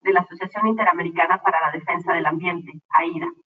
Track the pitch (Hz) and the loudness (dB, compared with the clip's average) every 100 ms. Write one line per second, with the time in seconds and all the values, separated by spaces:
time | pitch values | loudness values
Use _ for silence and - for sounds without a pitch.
0 | 190 190 185 170 190 208 220 220 196 175 | 4 2 0 -8 -10 -2 0 2 2 2
1 | 170 170 170 202 175 165 160 160 - - | -2 0 2 2 2 2 -2 -4 -6 -4
2 | - 170 - 165 180 170 - 160 _ 160 | -2 -2 -2 -2 -4 -6 -10 -18 _ 2
3 | 170 165 170 - | 2 -4 -8 -10